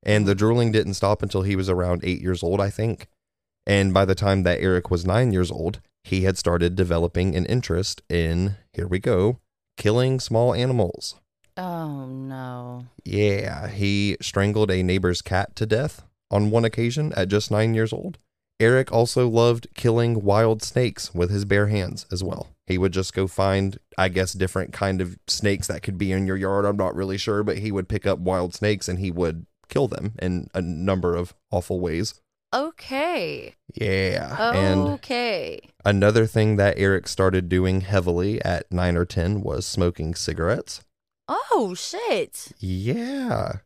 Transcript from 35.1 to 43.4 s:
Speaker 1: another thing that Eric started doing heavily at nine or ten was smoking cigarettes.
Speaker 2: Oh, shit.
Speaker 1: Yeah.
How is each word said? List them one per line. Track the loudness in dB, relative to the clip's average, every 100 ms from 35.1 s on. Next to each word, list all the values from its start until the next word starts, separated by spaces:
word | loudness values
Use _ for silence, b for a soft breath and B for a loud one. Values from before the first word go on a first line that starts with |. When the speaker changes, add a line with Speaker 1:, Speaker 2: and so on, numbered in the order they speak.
| -4 -2 -4 -6 -12 _ _ 0
Speaker 1:
another | 4 6 4 4
thing | 2 2 4
that | 2 4
Eric | 2 2 -2
started | 0 2 2 2
doing | 2 2 0
heavily | 0 0 2 0 0 -2
at | -2 -4 -2
nine | 0 2 2
or | 0
ten | 0 0 0
was | -2 -6 -4
smoking | 0 0 0 -6 -4
cigarettes. | -6 -2 -2 -2 -6 -16 _ _ _ _ -6
Speaker 2:
Oh, | -6 0 0 0 -4
shit. | -8 -6 -2 -2 -2 -8 -18 -10
Speaker 1:
Yeah. | -6 -4 -2 -4 -4 -6 -4 -2